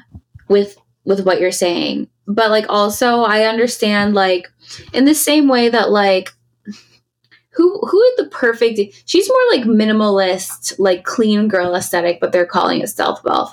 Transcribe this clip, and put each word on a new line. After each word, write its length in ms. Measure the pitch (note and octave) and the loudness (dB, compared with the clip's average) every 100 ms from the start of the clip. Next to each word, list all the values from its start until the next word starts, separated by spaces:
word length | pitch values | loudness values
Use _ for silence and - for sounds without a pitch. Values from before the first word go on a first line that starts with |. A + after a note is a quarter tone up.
| _ - _ - - | _ -20 _ -14 0
with, 280 | G3+ G3+ - _ _ - | 0 0 -6 _ _ -4
with 180 | G3 F#3 | -2 0
what 140 | F3 | 0
you're 120 | F3+ | 0
saying. 560 | F3+ F3 E3+ D3 C#3 - _ - | -2 -2 -2 -4 -6 -10 _ -8
But, 220 | G#3 A3 | -2 0
like, 140 | G#3+ G#3 | 0 0
also 520 | G#3 G#3 G#3 B3 A#3+ | 0 0 0 0 2
I 220 | A3+ G#3+ A3 | 2 2 0
understand, 680 | A3+ A#3+ - G#3+ G#3 G3+ G3+ | 0 -2 -2 -2 0 0 2
like, 360 | F#3+ F3+ - _ - - - | 2 0 -4 _ -20 -20 -8
in 120 | - C4+ | 0 2
the 100 | D#4 | 2
same 320 | - D4+ C#4 | 2 2 4
way 220 | B3 A#3 | 4 2
that, 200 | A#3 G3+ | 2 2
like, 400 | G#3 G3 F#3+ F#3+ - _ _ - G#3 _ _ _ _ _ _ _ | 2 2 0 -2 -16 _ _ -20 -20 _ _ _ _ _ _ _
who, 280 | - F4 G4 | 0 0 0
who 200 | - F#4+ | 0 2
is 120 | B4+ B4 | 4 2
the 80 | D4 | -4
perfect, 500 | - A#3+ A#3 A#3 G#3+ G3+ - - | -2 -2 0 0 0 -4 -6 -4
she's 220 | E4+ G#4+ | 0 2
more, 100 | B4+ B4 E4+ | 2 2 2
like, 60 | G#3+ | 2
minimalist, 1080 | G#3+ G#3+ G#3+ G#3+ G3 F#3+ F#3 - - - - | 2 2 2 2 2 0 -2 -6 -12 -10 -2
like, 260 | G3 F#3 - | 0 -2 -4
clean 420 | - G#3+ G#3 G#3+ | -2 0 2 0
girl 260 | F#3+ F3+ F3+ | 0 -2 -4
aesthetic, 440 | - F3 F3 E3+ | -4 -2 -2 -2
but 100 | F3 | -2
they're 140 | F3+ F3 | 0 0
calling 360 | F#3 - - | -2 -2 -2
it 60 | - | -6
stealth 340 | - - - | -4 -4 -4
wealth. 280 | - - - | -4 -4 -4